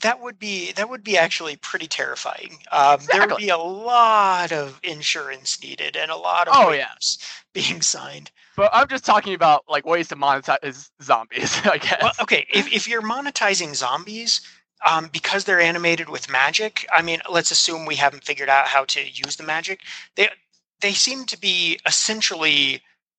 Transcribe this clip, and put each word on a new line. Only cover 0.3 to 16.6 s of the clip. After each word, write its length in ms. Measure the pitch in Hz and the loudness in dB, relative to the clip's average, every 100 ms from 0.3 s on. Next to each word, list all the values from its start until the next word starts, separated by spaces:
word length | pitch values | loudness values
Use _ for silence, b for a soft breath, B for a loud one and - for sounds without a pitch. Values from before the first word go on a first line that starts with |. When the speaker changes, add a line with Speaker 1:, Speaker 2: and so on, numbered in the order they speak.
| 196 | -12
Speaker 1:
be, 320 | 208 190 175 | -8 -8 -6
that 180 | 196 226 | -6 -6
would 140 | 254 | -8
be 120 | 208 185 | -2 2
actually 420 | 165 - 160 143 | 2 -2 -6 -10
pretty 280 | - 175 160 | -8 -8 -6
terrifying. 720 | - 135 127 - - - 156 - | -6 -6 -6 -8 -10 -14 -20 -2
Um, 280 | 151 139 139 147 | 4 6 6 4
there 100 | 202 | 4
would 80 | 214 | 4
Speaker 2:
Exactly. 140 | 214 202 | 2 0
Speaker 1:
be 40 | |
a 80 | 170 | 0
lot 960 | 170 196 233 240 226 214 196 180 170 | -2 -8 2 4 6 6 4 2 0
of 280 | 160 139 135 | -4 -6 -8
insurance 800 | 180 151 147 160 139 135 131 - | -10 -6 -4 -4 -6 -10 -8 -8
needed 340 | 135 135 151 156 | -10 -10 -8 -6
and 140 | 156 | -6
a 60 | 160 | -4
lot 300 | 180 175 175 | -2 0 6
of 80 | 269 | 8
Speaker 2:
Oh, 160 | 185 | 8
yeah. 160 | 143 123 - | 4 -4 -6
Speaker 1:
waivers 180 | - - B B | -6 -6 B B
<laughs> 160 | _ | _
being 280 | - - 170 | -6 -4 -2
signed. 480 | 156 147 139 147 143 b b - | -2 -2 -8 -16 -20 b b 2
Speaker 2:
But 160 | 208 | 4
I'm 140 | 226 277 | 4 2
just 180 | 262 - | 0 2
talking 300 | 214 202 175 | 2 2 2
about, 280 | 165 147 - | 4 4 2
like, 160 | 147 143 | -4 0
ways 220 | 170 156 | 0 -2
to 80 | 143 | -2
monetize 760 | 143 135 131 139 143 131 - _ | 0 0 0 -2 -4 -12 -18 _
zombies, 580 | 139 120 113 120 - - | 0 0 0 -4 -2 0
<laughs> 40 | 208 | 2
I 120 | 151 | 2
guess. 240 | - 185 | 0 0
Speaker 1:
Well, 120 | 233 - | 0 -2
okay, 260 | 208 165 - | 0 0 2
if, 200 | 208 - | 0 0
if 140 | 202 220 | -2 -2
you're 160 | 233 | -4
monetizing 720 | 214 254 285 - 208 190 160 135 | -4 -4 -6 -2 0 0 -4 -6
zombies, 640 | 127 143 190 220 233 - B B _ _ 165 | -4 -4 -6 -8 -2 -2 B B _ _ 0
um, 200 | 160 160 | 0 -2
because 300 | 156 - 196 | -6 -2 -2
they're 160 | 196 180 | 2 4
animated 480 | 170 170 175 170 156 | 4 2 0 0 -4
with 200 | 139 - | -10 -2
magic, 580 | 131 139 185 | 0 2 0